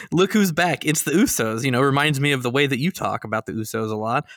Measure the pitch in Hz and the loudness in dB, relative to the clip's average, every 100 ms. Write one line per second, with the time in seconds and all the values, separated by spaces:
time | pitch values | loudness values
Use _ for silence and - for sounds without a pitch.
0 | - 160 196 214 190 156 175 139 151 151 | -4 2 2 4 2 2 0 0 0 -2
1 | - 160 247 - 113 113 135 123 139 139 | 2 2 2 2 -2 -2 0 2 2 2
2 | 151 135 143 139 123 131 143 127 165 - | 2 2 0 0 0 0 2 0 -2 -2
3 | 104 - 110 110 - 110 107 110 110 107 | -4 -4 -6 -6 -6 -8 -6 -4 -4 -4
4 | 110 131 - | -2 -4 -4